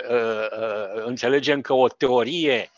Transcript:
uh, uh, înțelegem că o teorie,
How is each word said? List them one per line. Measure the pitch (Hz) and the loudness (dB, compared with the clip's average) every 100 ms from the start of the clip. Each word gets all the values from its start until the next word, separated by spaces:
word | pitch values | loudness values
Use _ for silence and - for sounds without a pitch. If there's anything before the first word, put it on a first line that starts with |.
| 117 | 0
uh, | 120 113 107 107 110 | 0 0 -2 -4 -4
uh, | 113 107 98 110 117 | -4 -4 -6 -8 -8
înțelegem | 123 123 143 135 143 | -2 2 2 2 -2
că | - | 2
o | 131 123 | 2 2
teorie, | - 135 123 117 170 151 117 87 | 2 2 2 0 0 2 0 -2